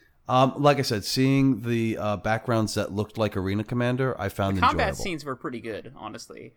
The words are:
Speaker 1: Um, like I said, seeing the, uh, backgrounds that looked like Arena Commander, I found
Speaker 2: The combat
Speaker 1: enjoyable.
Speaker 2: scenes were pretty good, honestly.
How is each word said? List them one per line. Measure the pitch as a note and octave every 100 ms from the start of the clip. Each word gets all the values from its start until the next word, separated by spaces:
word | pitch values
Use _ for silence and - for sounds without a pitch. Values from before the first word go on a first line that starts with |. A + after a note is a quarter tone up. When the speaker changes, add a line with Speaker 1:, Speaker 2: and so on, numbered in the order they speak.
| _ _ -
Speaker 1:
Um, | B2+ C3 B2
like | D3 C3+
I |
said, | B2+ G#2+
seeing | - C3 C3 C3+ C3+ A2
the, | A#2+ A#2 A2+ G#2+
uh, | G#2 G2+
backgrounds | G#2+ A2+ - A2+ G#2+
that | G#2 -
looked | G2 G2 -
like | G#2+ G2
Arena | F#2+ G2+
Commander, | - B2 B2 B2+ C3 -
I | G2+
found | - G2 F#2+
Speaker 2:
The |
combat | B3+ D4 G#3+
Speaker 1:
enjoyable. | -
Speaker 2:
scenes | G3 D#3
were | C#3+
pretty | B2+ D#3 A#2+
good, | A2+ F#2+ B2 C3+
honestly. | G#2+ A2+ - - C3+